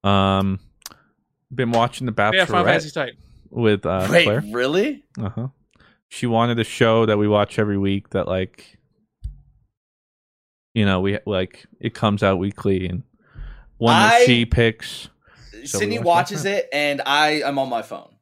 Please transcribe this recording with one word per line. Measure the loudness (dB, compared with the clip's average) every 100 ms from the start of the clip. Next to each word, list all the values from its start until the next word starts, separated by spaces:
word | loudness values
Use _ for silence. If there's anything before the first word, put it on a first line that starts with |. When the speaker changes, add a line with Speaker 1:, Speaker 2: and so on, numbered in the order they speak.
Speaker 1:
Um, | 2 2 2 0 -2 -4 _ _ -20 -20 _ _ _ _ _
been | -6 -2
watching | 0 0 -2 -6
The | 0
Speaker 2:
Yeah, | 0 2 0
Final | 0
Speaker 1:
Bachelorette | 2
Speaker 2:
Fantasy | 0 -2
type. | -8 -8 -10 _ _ _
Speaker 1:
with, | 0 2 2 0
uh, | -2 2
Speaker 3:
Wait, | 2
Speaker 1:
Claire. | 4 0 -2
Speaker 3:
really? | -4 -2 0 -2 -6 _ -10
Speaker 1:
Uh-huh. | -10 -8 -10 _ _ _ _ _ _
She | -8 -2
wanted | 2 2 0
a |
show | -4 2 4 4 4
that | 2
we | 2
watch | 2 2 0
every | -2 0
week | 0 -2 -4
that, | -6 -4
like, | -4 -6 _ -20 _ _ _ _ _ -16 -16 _ _ _ _ _ _ _ _ _ _ _ _ _
you | -2 0
know, | 2
we, | 0 -4 -4
like, | -4 -4 -8 _ _
it | -8
comes | -2 -2 2
out | 0 0
weekly | -2 -4 -2 -2 -2
and | -8 -12 _ _ -18 -18 -18 -20 _
one | 4 6
that | 6 6
Speaker 3:
I | 6
Speaker 1:
she | 4 2
picks. | 2 0 0 -14 -16 -18 _ _ _ -20
So | -20
we | -10
Speaker 3:
Sydney | -6 -4 -2
Speaker 1:
watch | 2 2 0
Speaker 3:
watches | -4
Speaker 1:
that. | -4 -4 -4
Speaker 3:
it, |
and | -4 -2 -4 0
I | 2 2 0
am | -2 -2
on | -4
my | -6
phone. | -8 -14 -16 _